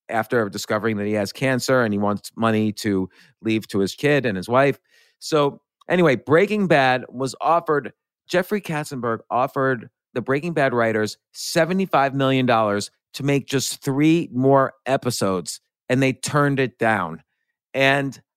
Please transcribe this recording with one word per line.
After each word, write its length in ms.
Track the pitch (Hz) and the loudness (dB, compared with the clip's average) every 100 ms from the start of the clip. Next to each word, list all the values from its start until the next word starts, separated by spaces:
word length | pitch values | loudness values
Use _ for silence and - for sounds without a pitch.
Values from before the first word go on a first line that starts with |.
| - | -8
after 420 | 113 110 123 104 | -6 -2 -2 -2
discovering 480 | 101 - 107 113 107 | -6 -4 -2 -2 -2
that 100 | 104 | -2
he 60 | |
has 200 | 107 101 | -2 -4
cancer 480 | - 135 127 - 127 | -4 -2 -2 2 2
and 120 | 113 | 2
he 40 | 101 | 0
wants 340 | 104 101 - - | 0 -2 -6 -4
money 360 | 113 110 107 | 0 2 0
to 360 | 101 107 95 92 _ - _ | -2 -2 -2 -2 _ -20 _
leave 260 | 113 110 - | -2 -2 -2
to 100 | 101 | -2
his 160 | 98 - | -2 -2
kid 280 | 143 147 123 | 0 0 0
and 120 | 95 | -4
his 100 | 90 | -2
wife. 300 | 127 139 - _ _ _ _ | 2 2 0 _ _ _ _
So 440 | - 156 143 - _ _ - | -2 0 0 -2 _ _ -4
anyway, 260 | 180 165 120 | 2 2 2
Breaking 520 | - 156 196 208 185 | 2 2 2 0 2
Bad 380 | 156 131 127 113 | 4 4 0 -4
was 240 | 123 131 - | -8 -8 -4
offered, 500 | 147 165 165 147 110 - _ _ - | 0 0 2 -2 -2 -16 _ _ -4
Jeffrey 340 | 180 185 208 | -2 -2 -4
Katzenberg 580 | - 156 151 131 117 113 - | -4 -8 -6 -6 -4 -6 -4
offered 580 | 113 135 143 135 127 - _ _ | -2 -2 0 -2 -2 -6 _ _
the 80 | 127 | -8
Breaking 320 | 113 139 175 | -4 -4 -2
Bad 220 | 156 135 120 | -2 0 2
writers 420 | 113 110 107 - _ | 0 0 -2 -6 _
seventy-five 840 | - - 170 160 190 190 151 139 | -14 -6 0 0 0 0 2 0
million 320 | 135 135 131 127 | 2 2 2 2
dollars 460 | 113 110 101 - _ _ | 2 2 0 -4 _ _
to 100 | - | -8
make 240 | 135 139 - | -2 -2 0
just 360 | 135 - - | -4 -2 -6
three 460 | - 135 156 170 - | -4 2 4 4 0
more 420 | 123 131 139 131 - - | 0 4 6 4 -2 -2
episodes, 720 | 135 123 - 98 95 82 - _ _ - | -2 -2 -2 -2 -2 -4 -14 _ _ -4
and 140 | 127 | 0
they 100 | 135 | 0
turned 460 | 113 - 147 143 139 | 0 -4 0 0 0
it 180 | 127 - | -2 0
down. 460 | 113 107 85 80 _ _ _ _ _ | 0 0 -2 -10 _ _ _ _ _
And 480 | 131 135 139 139 - _ | -2 0 2 -2 -8 _